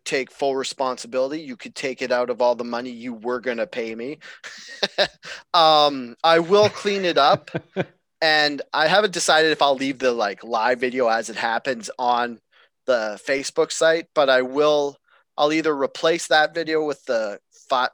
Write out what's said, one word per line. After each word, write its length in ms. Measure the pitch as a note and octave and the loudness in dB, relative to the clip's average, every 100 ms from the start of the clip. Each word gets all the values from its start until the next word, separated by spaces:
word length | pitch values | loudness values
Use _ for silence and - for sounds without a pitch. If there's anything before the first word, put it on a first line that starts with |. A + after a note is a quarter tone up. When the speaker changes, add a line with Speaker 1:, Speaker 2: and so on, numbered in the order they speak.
| - | -4
Speaker 1:
take 240 | C#3+ B2+ | -4 -4
full 260 | - C#3 C3+ | -4 -2 -2
responsibility. 840 | B2+ - C3 B2 A#2+ B2+ C3+ D#3 | -4 -4 -4 -4 -6 -4 -2 -4
You 160 | D3 B2 | -10 -14
could 160 | - | -16
take 260 | - C#3 B2 | -8 -8 -6
it 100 | B2 | -2
out 180 | B2 B2 | -2 -2
of 100 | A#2 | 0
all 140 | B2 | 2
the 100 | A#2 | 0
money 240 | A#2+ A#2+ B2+ | -4 -6 -8
you 220 | A#2+ B2 | -12 -12
were 280 | A2+ A#2 B2 | -8 -6 -4
gonna 260 | A#2+ A#2 G#2+ | -4 -4 -4
pay 280 | B2 A2+ | -6 -8
me. 260 | A2+ B2 D3+ | -8 -10 -12
<laughs> 720 | - - - - - - G3 - G3 _ - - - | -18 -20 -20 -20 -18 -8 -6 -4 -4 _ -18 -18 -2
Um, 640 | F3 D#3+ D3+ D3 C#3 A#2+ A#2+ | 4 6 6 4 0 -10 -2
I 140 | D#3+ E3 | 2 2
will 300 | E3 G3+ G#3+ | 4 4 4
clean 340 | - G3+ G3+ | 0 -4 -2
it 140 | F3+ D3 | 0 4
up. 320 | C#3+ G3 - E3 - G3 | 4 4 -2 -12 -8 -8
Speaker 2:
<laughs> 100 | D#3 _ _ - | -8 _ _ -2
Speaker 1:
And 380 | D#3+ D3+ D3 C#3+ - | 2 2 2 -2 -4
I 140 | C3+ D#3 | 0 2
haven't 260 | F#3+ G#3+ | 4 2
decided 380 | F3 - D#3 D#3+ | 0 2 4 4
if 100 | D3 | 2
I'll 140 | C#3+ | 2
leave 240 | C3 C3+ B2 | 2 -2 -2
the, 140 | C3 | 0
like, 320 | A#2 G#2 F#2+ | 0 -2 -4
live 340 | A2 A#2 A#2 B2 | -4 0 0 0
video 300 | B2+ B2+ A#2+ | -2 0 0
as 200 | A2+ A2+ | 0 -2
it 60 | |
happens 560 | G2+ A#2 A#2 - A#2+ G2 - | -4 -2 -2 -4 -6 -8 -4
on 400 | B2 A#2+ A#2+ A2+ _ _ _ _ - | 0 0 -2 -6 _ _ _ _ -2
the 340 | B2 A2 G2+ - | 0 -2 -6 -4
Facebook 460 | C#3 C3+ - D#3 | -4 -2 -2 -2
site, 340 | - D#3+ E3 - | 2 2 0 -2
but 160 | - C#3 | 0 4
I 120 | B2+ | 4
will, 540 | B2+ C3+ D3+ D3 C#3+ C#3 _ _ _ - | 2 2 2 2 0 -6 _ _ _ -2
I'll 160 | D3 | 0
either 240 | D#3 D#3 C#3+ | 2 0 0
replace 520 | C3 - E3 E3 - | -4 0 0 0 2
that 260 | D#3 D3+ | 2 2
video 300 | D#3+ D#3 D#3 D3+ | -2 -4 -2 -2
with 180 | C3+ - | -6 -4
the 340 | A#2 G#2+ G2+ _ _ - | -4 -4 -8 _ _ -4
fi-, 200 | C3 B2+ | -2 -2